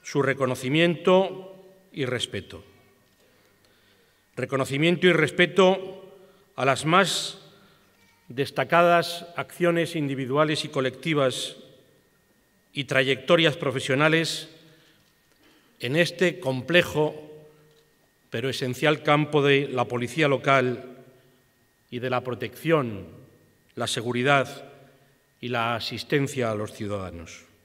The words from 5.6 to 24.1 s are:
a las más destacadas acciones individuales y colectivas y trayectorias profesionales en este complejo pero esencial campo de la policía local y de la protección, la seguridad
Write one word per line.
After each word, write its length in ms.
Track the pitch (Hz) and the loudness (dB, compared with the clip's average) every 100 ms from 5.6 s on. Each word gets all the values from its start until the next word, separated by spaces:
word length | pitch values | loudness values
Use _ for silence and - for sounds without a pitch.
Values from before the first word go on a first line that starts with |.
| 185 190 - - - - - _ _ - | 4 4 -4 -16 -20 -20 -20 _ _ -2
a 80 | |
las 200 | 131 127 156 | 0 0 2
más 540 | 180 175 - - - - - _ _ _ _ _ _ _ | 2 2 -2 -6 -12 -20 -20 _ _ _ _ _ _ _
destacadas 1000 | 123 135 - 131 170 175 170 165 - - - | -6 -4 -2 2 4 6 4 2 -8 -10 -10
acciones 600 | 131 - 175 170 160 165 | -12 -2 0 0 -2 -4
individuales 680 | 143 135 127 139 151 151 | -4 -4 -2 2 2 0
y 40 | 135 | -4
colectivas 880 | 139 131 127 165 147 131 123 - - - - _ _ _ _ _ _ _ _ _ | -2 -4 -4 -2 2 2 0 -10 -12 -20 -20 _ _ _ _ _ _ _ _ _
y 120 | 147 | -8
trayectorias 720 | 131 131 131 131 - 175 160 143 | -2 0 2 0 2 4 4 0
profesionales 920 | 143 127 - 135 156 160 160 - - - - _ _ _ _ _ _ _ _ _ _ _ | -4 -4 0 2 4 2 0 -6 -12 -20 -20 _ _ _ _ _ _ _ _ _ _ _
en 160 | 123 151 | -2 0
este 440 | 170 - 180 - | 0 2 0 0
complejo 800 | 131 131 123 175 170 147 151 - - - - _ _ _ _ _ _ _ _ | -4 -4 2 2 2 0 -2 -4 -18 -20 -20 _ _ _ _ _ _ _ _
pero 180 | 117 131 | -6 -4
esencial 540 | 120 131 123 151 151 | -4 -6 0 2 2
campo 400 | - 147 147 151 | 2 2 4 2
de 260 | 143 139 139 | 4 4 2
la 160 | 123 | -2
policía 420 | 120 123 120 151 147 | -2 -2 -4 0 2
local 680 | 131 143 135 127 120 - - - _ _ _ _ _ _ _ _ | 2 4 4 2 -4 -10 -20 -20 _ _ _ _ _ _ _ _
y 100 | 120 | -8
de 100 | 127 | -4
la 120 | 123 | -4
protección, 1000 | 127 117 117 - 156 160 123 101 92 - - _ _ _ _ - | -4 -8 -8 -6 0 2 0 -6 -12 -20 -20 _ _ _ _ -8
la 100 | 117 | -6
seguridad 880 | - 113 | -4 -4